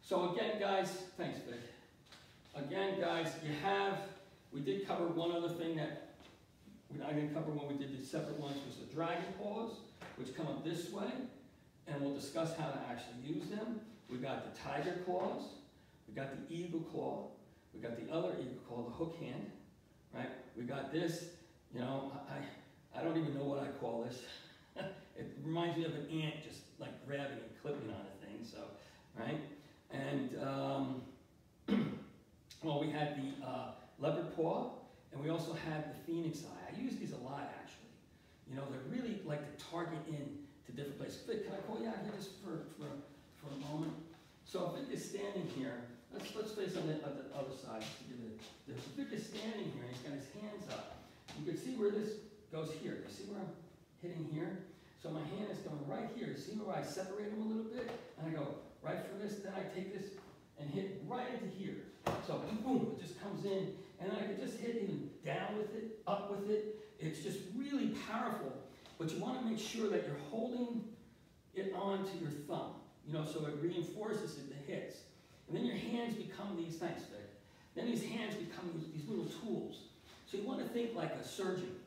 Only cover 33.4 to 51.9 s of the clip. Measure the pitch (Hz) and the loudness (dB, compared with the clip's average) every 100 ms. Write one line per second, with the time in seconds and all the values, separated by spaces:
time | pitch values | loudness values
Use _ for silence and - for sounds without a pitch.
33.4 | - - 117 - - - 147 180 165 - | -2 -2 -2 -6 -14 2 4 6 2 4
34.4 | 165 190 240 - - - - 139 147 165 | 6 6 2 -4 -12 -18 -10 -2 2 4
35.4 | 165 160 160 156 147 - - 170 160 147 | 2 0 0 0 0 -4 0 2 2 0
36.4 | - - - 185 262 - - - 123 139 | -6 -8 -6 -2 0 0 -2 -4 -4 -4
37.4 | - - - - - - - - - - | -4 -6 -10 -14 -16 -18 -20 -20 -20 -20
38.4 | - 131 135 - - 240 233 196 170 147 | -8 -4 -4 -4 -2 0 0 0 0 0
39.4 | - - - 170 160 160 156 147 139 - | 0 -8 -4 -2 0 -2 -2 -2 -2 -4
40.4 | - - - 131 143 - - - - 208 | -10 -16 -10 -4 -4 -2 -4 -4 0 0
41.4 | 190 196 220 226 226 190 208 202 - - | 0 -2 -2 0 0 0 -2 -2 -6 -6
42.4 | 190 160 151 - 147 139 - - - - | -4 -4 -4 -6 -6 -6 -8 -16 -20 -12
43.4 | 143 135 143 156 160 - - - - - | -8 -4 -2 0 0 -2 -8 -14 -20 -20
44.4 | - 190 165 - 240 - - 196 202 196 | -4 0 2 0 -2 -2 -2 0 0 0
45.4 | 147 131 127 120 - - - 202 - 214 | 0 0 0 -2 -6 -10 -10 -6 -4 -2
46.4 | 214 - 180 165 156 151 143 - - 143 | 0 2 2 2 2 2 0 -4 -4 -2
47.4 | 131 - 117 110 107 - 117 123 113 107 | -2 -4 -6 -4 -4 -6 -8 -6 -6 -8
48.4 | - - - 123 - - 262 208 - 214 | -12 -14 -8 -8 -6 -4 -2 -2 -2 -2
49.4 | 220 208 165 127 123 127 147 139 - 208 | -2 0 -2 -2 -4 -6 -4 -4 -4 -6
50.4 | 214 208 175 135 - - - - - - | -6 -6 -4 -4 -4 -10 -14 -18 -12 -4
51.4 | 165 165 262 233 208 | 0 0 0 6 6